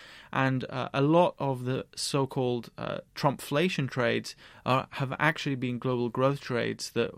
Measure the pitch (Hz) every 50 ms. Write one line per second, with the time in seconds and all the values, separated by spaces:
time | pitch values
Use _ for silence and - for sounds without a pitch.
0 | - - - - - - - - 131 131 131 127 - - - 127 123 - - 139
1 | 139 147 160 170 175 156 - - - 139 135 123 127 123 131 127 - - - -
2 | - - - 143 135 131 - 143 127 123 123 120 113 - - - 117 - - -
3 | - _ - - - 147 127 - - - 147 143 170 190 180 - 139 123 - 131
4 | 120 117 113 113 110 - - - - - - - - - 127 131 - - - -
5 | 139 127 135 - - 156 156 - - 151 139 123 127 123 123 120 - 131 127 120
6 | 120 120 - 127 127 135 139 139 - - 127 117 113 113 113 110 - - - 117
7 | 117 - -